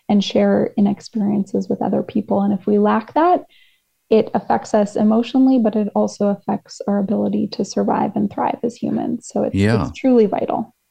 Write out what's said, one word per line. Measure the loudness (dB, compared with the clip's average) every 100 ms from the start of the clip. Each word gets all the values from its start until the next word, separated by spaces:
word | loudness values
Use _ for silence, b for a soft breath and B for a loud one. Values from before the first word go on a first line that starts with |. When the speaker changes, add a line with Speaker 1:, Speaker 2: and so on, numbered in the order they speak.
| 0
Speaker 1:
and | 0
share | 2 2 2 2 0 2
in | 0
experiences | 0 -6 -4 -2 -2 -2 -4 -4
with | -4
other | -2 -2
people. | -2 -6 -2 -2
And | 0 -2
if | 0
we | 2
lack | 2 0 -2
that, | 0 2 2 -2 b b b _ _ _
it | 2 2
affects | -2 -2 -2 0
us | 0 0 0
emotionally, | 2 2 2 2 4 4
but | 2 0
it | 0
also | 0 -2 0 -2
affects | -2 -4 -6 -8 -10 -4
our | -2
ability | 0 -2 -2 -2 -4
to | -4
survive | -4 -2 -2 0 -2 -2
and | -4
thrive | -2 -4 -2
as | -6 -6
humans. | -4 -4 -4 -6 -6
So | -4
it's, | -2 0
Speaker 2:
Yeah. | 2 0 -2
Speaker 1:
it's | -2
truly | 2 4 4
vital. | 0 -2 -4 -6 _ _